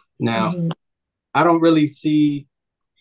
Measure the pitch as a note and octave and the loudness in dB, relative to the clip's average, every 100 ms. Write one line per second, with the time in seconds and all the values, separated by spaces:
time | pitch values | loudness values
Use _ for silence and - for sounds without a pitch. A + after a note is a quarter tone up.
0 | _ - A#2+ A2+ A2+ F3 E3 - _ _ | _ -8 -4 -2 -4 -4 -6 -8 _ _
1 | _ _ _ C#3 E3+ E3 E3 D#3+ D3 - | _ _ _ 0 2 2 2 2 0 -4
2 | D#3+ D3+ D3 C#3+ - _ _ _ _ _ | -2 0 0 -2 -12 _ _ _ _ _